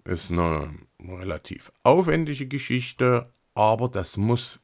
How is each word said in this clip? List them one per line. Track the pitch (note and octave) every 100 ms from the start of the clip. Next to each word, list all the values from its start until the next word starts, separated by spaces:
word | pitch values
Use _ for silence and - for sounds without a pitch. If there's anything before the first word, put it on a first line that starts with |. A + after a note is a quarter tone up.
ist | - F2+ -
eine | F2 E2+ D#2 D2+ D#2 - _
relativ | F2 F#2 F#2+ D#2+ - - - -
aufwendige | - D#3 E3+ D#3 D#3 C#3 C3
Geschichte, | C#3 - B2 B2 - B2+ A#2+ A#2+ _ _ -
aber | G#2+ A2 B2
das | B2 F2+ -
muss | G#2+ A#2+ - -